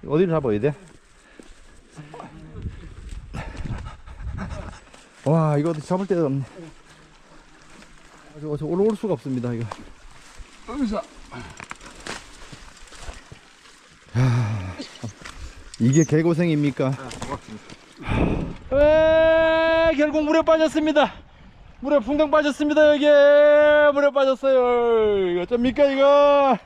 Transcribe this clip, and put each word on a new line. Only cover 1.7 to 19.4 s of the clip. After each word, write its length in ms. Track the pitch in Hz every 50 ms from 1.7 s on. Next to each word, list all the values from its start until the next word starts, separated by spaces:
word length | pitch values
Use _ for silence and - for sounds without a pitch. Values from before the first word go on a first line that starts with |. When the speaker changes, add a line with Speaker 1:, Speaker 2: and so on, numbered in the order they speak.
| - - _ _ _
Speaker 1:
음... 720 | - 151 147 - 480 - - - 160 156 - - - - - - - - - - - - - - - - - - - - - - - - - - - - - - - - - - - - - - - 294 - - - - - - - - - - - - - _ - -
와, 320 | 131 156 165 160 156 147
이거 120 | 143 147 170
어떻게 160 | 165 151 139
잡을 200 | - 180 185 196
데가 200 | 185 196 170 165
없네. 180 | 139 135 139 131 - - - 165 156 - - _ _ - _ - _ _ _ - _ - - - _ - _ - - - - - - - - - - - - - - -
아, 40 | 151
저, 160 | 147 151 147
저 80 | 143 151
올라올 320 | 151 170 185 196 220 214
수가 160 | 202 - 208 170
없습니다, 400 | 120 - 139 131 123 120 123 120
이거. 100 | 113 117 104 - - - - - - - - - - - - - - - - - - -
Speaker 2:
여기서. 300 | - 233 294 269 214 214 185 - - - - - - - 123 120 - - - - - - - - - - - - - - - - - - - - - - - - - - - - - - - - - - - - - - - - - _ _ _ - - _ _ - - - _ - -
Speaker 1:
야, 580 | 117 127 131 120 123 117 104 110 101 92 92 90 - - - - - - 107 - - - - - - - - - - - - - -
이게 240 | 113 123 131 156 160
개고생입니까? 840 | - 147 156 165 170 170 147 175 170 156 147 147 143 131 - 143
Speaker 2:
아, 220 | 131 135 120 135 123 - -
고맙습니다. 420 | - 123 139 151 - - 110 104 - - - - - _ - - - - - - - - - - - - - - - - 262
Speaker 1:
에, 1200 | 277 294 302 311 311 320 320 320 320 320 320 320 320